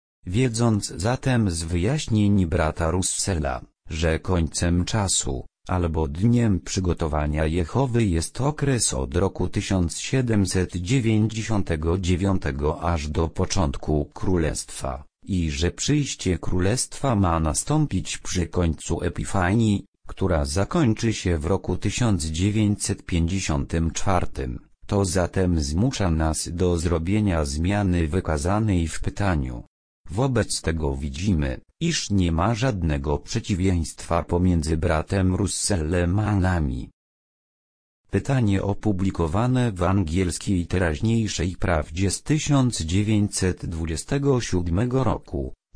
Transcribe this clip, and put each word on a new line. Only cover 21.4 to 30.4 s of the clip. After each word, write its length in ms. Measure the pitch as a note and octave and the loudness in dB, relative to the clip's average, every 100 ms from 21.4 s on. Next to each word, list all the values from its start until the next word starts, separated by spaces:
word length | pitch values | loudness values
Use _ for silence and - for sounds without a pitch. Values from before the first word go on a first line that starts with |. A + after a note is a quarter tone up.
| E2 | 0
roku 300 | F#2+ - F2+ | -2 0 -2
tysiąc 480 | G2+ - A#2+ F#2 | -2 0 2 2
dziewięćset 800 | D#2+ D#2 G2+ G#2+ G#2 G#2 - G2 | -2 0 0 2 2 0 -2 -6
pięćdziesiątym 880 | - F2 E2+ F#2+ - D2 C#2 E2 E2 | -2 0 2 0 -2 -2 0 0 0
czwartym, 680 | - - F2+ - - B1+ A#1 - _ - | 0 2 2 0 -4 -6 -8 -14 _ -2
to 180 | G2+ | 0
zatem 560 | F#2+ F2+ E2+ G2 F#2 E2+ | 2 2 0 2 2 2
zmusza 500 | C#2+ E2 C3 C3 F#2 | 0 0 0 0 0
nas 380 | D#2 D#2+ D2+ D2 | 2 0 -2 -6
do 260 | F2 F2+ F2 | -2 0 2
zrobienia 640 | E2 E2+ E2 G#2+ G#2 E2 | 0 0 0 0 2 0
zmiany 640 | C#2+ D2 F2 G#2 F#2+ F2 D#2 | 0 0 0 2 2 2 2
wykazanej 800 | F#2 - D2+ E2 G#2 A2 F2+ D#2+ | 0 0 -2 0 0 2 2 0
w 120 | - | -2
pytaniu. 640 | - - G2+ D#2 B1+ A#1+ - _ _ _ - | -4 -2 0 0 -2 -8 -14 _ _ _ -8
Wobec 520 | F#2 C3+ A#2 | -2 2 2